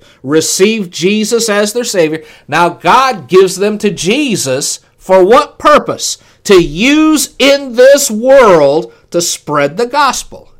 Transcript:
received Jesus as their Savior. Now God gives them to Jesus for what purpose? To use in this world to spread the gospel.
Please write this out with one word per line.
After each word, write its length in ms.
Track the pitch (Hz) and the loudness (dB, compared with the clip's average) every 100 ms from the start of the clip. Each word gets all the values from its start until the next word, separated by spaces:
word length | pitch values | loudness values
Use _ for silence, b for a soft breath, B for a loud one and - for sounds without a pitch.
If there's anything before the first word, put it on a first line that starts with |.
| b b | b b
received 680 | 131 156 156 - 208 220 175 | -4 -2 -2 0 0 0 -6
Jesus 560 | - 180 214 214 233 226 | -4 -2 -2 -2 -2 -2
as 240 | 202 208 | -2 -4
their 100 | 240 | -4
Savior. 400 | 240 190 156 160 B B B | -6 -2 -2 -2 B B B
Now 220 | 151 175 | -2 -2
God 580 | - 165 240 262 208 123 | -2 0 2 0 -4 0
gives 300 | 185 190 175 | 2 2 0
them 200 | 208 208 | -4 -2
to 100 | 208 | -6
Jesus 920 | 156 170 262 285 196 135 131 - - _ _ | -4 -4 -4 -4 -4 -4 -6 -6 -10 _ _
for 280 | - 190 185 | 0 2 4
what 340 | 262 285 - | 2 0 -4
purpose? 580 | 285 277 - 117 - - b b | 2 2 0 -8 -8 -10 b b
To 180 | - 190 | 2 2
use 760 | 151 156 254 302 311 302 - - | 2 -2 0 2 2 0 -4 -2
in 340 | 269 277 277 | 0 0 -2
this 360 | 233 262 285 - | 2 4 4 0
world 840 | 214 254 269 226 165 139 151 156 b b | -4 4 4 6 4 2 0 -4 b b
to 100 | 170 | -6
spread 560 | 175 - - 147 143 170 | -6 -8 -6 -4 -4 -4
the 100 | 240 | -4
gospel. 640 | 285 277 240 - - _ | -2 -2 -4 -12 -20 _